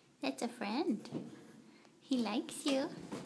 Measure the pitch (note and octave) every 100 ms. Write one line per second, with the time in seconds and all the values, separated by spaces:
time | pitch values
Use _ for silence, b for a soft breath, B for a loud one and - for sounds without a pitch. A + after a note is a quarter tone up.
0 | B B C4+ C4+ A#3+ - G3+ A#3 F#4 G#3+
1 | - - B B B B B B B -
2 | - C4 G#3+ A3 - - D4 C4+ D4+ -
3 | - -